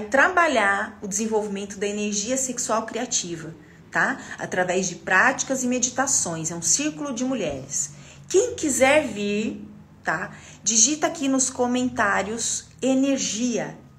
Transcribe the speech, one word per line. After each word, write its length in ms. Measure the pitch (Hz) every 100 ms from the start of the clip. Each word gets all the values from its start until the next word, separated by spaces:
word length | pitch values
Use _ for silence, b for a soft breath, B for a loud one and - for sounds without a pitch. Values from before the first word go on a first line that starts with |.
| 214
trabalhar 920 | 269 330 359 330 247 202 202 214 -
o 60 | 208
desenvolvimento 720 | 196 220 220 208 196 202 190
da 80 | 202
energia 500 | 208 208 196 208 262
sexual 480 | 262 240 - 220
criativa, 720 | 220 220 247 - 175 165 156 160 B B -
tá? 260 | 165 196 269 B B
Através 500 | - 190 180 180 185
de 80 | 170
práticas 680 | - 190 233 269 - 254
e 60 | 247
meditações. 840 | 247 247 - 277 - 180 165 156
É 40 |
um 80 | 170
círculo 520 | - - 302 302 285
de 100 | 240
mulheres. 680 | 254 254 165 135 131 - - B B B B
Quem 280 | 370 494 -
quiser 500 | 311 240 262 302 269
vir, 640 | 202 208 208 240 - - - - -
tá? 300 | - 165 - B B B
Digita 440 | - 233 277 302 330
aqui 220 | - 277
nos 220 | 269 -
comentários 1160 | - 247 247 254 247 208 196 190 226 - - - -
energia, 1000 | 254 262 277 262 190 202 247 208 151 156 -